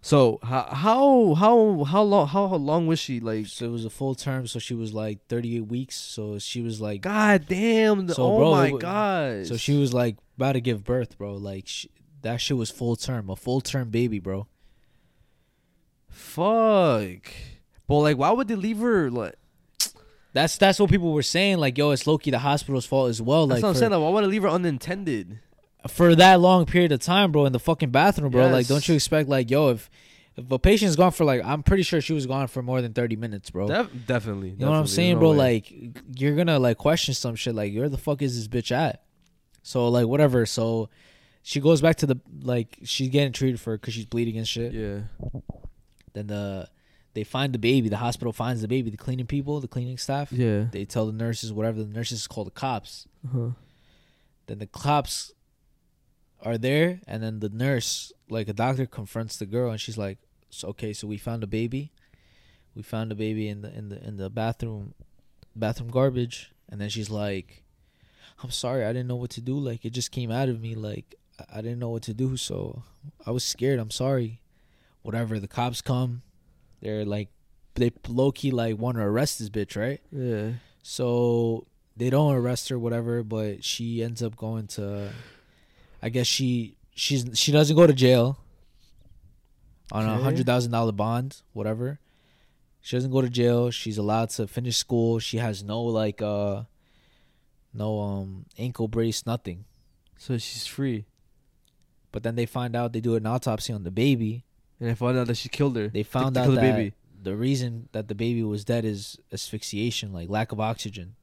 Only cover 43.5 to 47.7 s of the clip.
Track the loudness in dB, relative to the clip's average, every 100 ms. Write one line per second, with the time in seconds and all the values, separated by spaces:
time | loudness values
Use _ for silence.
43.5 | 0 -4 -6 -6 -8 -6 -2 -2 -2 -6
44.5 | -4 -6 -6 -8 -8 -10 -10 -10 -12 -12
45.5 | -14 -14 -18 _ _ -18 -12 -8 -6 -6
46.5 | -8 -12 _ _ _ _ -10 -6 -4 -2
47.5 | 0 4